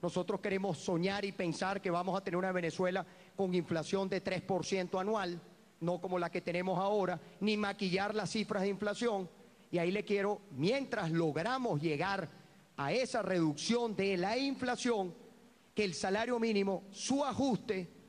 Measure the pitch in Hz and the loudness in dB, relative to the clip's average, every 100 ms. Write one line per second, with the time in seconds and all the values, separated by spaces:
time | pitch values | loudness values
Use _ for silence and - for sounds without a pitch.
0 | 175 180 175 202 214 190 196 160 - 170 | -2 -4 -2 -4 -2 -2 -2 -4 -2 0
1 | 180 202 202 - 180 160 190 202 196 170 | 0 -2 -6 -4 -4 -2 -2 -2 0 0
2 | 185 185 196 175 185 185 170 151 185 185 | 0 -2 0 0 0 0 -2 0 0 0
3 | 170 - - - 190 180 165 165 147 196 | -4 -14 -18 -2 0 2 0 -2 0 -2
4 | 190 190 190 180 - 190 - 190 180 190 | 0 -2 -2 -4 0 -2 0 -2 0 -2
5 | 190 220 185 170 - - - _ 165 175 | 0 0 -2 -6 -10 -20 -20 _ -2 -2
6 | 185 180 170 180 170 175 185 180 196 208 | 0 -2 0 -2 -2 -2 0 2 2 2
7 | 180 175 - - 202 208 202 196 190 180 | 2 -2 -8 -2 0 2 0 0 0 0
8 | 202 214 190 220 202 208 196 190 208 202 | 0 -2 -2 -2 -2 0 0 0 -2 0
9 | 240 202 180 - - - - 175 170 202 | 0 0 -4 -12 -20 -20 -4 0 2 0
10 | 208 202 202 208 - 131 165 269 262 220 | 0 2 2 -2 -6 0 2 2 0 -2
11 | 170 160 165 147 190 262 240 156 160 147 | 0 2 2 2 0 0 0 0 0 0
12 | 180 196 160 - - - - - 139 208 | 0 0 -4 -10 -20 -20 -20 -4 0 0
13 | 262 233 202 180 160 143 - 233 240 196 | 0 0 2 4 4 2 0 2 2 0
14 | 196 190 185 240 277 269 254 240 247 226 | 0 2 2 2 0 0 -2 0 2 2
15 | 185 160 - - - - - - 208 160 | 0 -6 -20 -20 -20 -20 -8 -2 0 0
16 | 196 196 233 240 226 208 196 185 - - | 0 2 2 2 4 4 2 0 -4 -10
17 | - 269 285 196 269 220 - 190 175 - | 0 2 2 2 2 2 0 -4 -4 -14